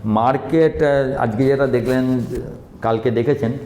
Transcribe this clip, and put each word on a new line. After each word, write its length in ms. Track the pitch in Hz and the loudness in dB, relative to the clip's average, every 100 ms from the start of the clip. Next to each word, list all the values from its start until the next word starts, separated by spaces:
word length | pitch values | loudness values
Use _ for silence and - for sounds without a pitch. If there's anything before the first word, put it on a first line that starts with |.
| 110 | -2
মার্কেট, 800 | 107 123 135 - 165 160 156 | 2 2 0 0 2 2 2
আহ, 380 | 147 139 131 139 | 2 2 0 -2
আজকে 240 | 120 107 135 | -2 0 2
যেটা 220 | 139 135 | 2 2
দেখলেন, 540 | 120 117 127 127 127 113 120 - - - - | 0 0 0 2 0 -2 -6 -8 -14 -18 -6
কালকে 300 | 113 113 127 | -2 0 0
দেখেছেন, 400 | 113 120 139 113 - | 0 0 0 -2 -4